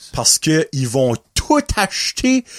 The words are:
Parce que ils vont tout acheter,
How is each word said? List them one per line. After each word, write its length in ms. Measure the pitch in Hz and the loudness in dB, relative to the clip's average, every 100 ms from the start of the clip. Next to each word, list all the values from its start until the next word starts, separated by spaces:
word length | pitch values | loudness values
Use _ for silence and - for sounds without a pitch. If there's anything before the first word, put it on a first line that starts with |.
| - | -12
Parce 260 | - 117 - | -4 0 0
que 280 | 156 156 160 | 2 0 0
ils 160 | 139 123 | -2 -2
vont 280 | 131 127 113 _ - | 0 2 0 _ -6
tout 240 | - 294 285 - | 0 2 0 -2
acheter, 720 | 196 - - - 254 262 - | -2 -2 -8 -2 0 0 -2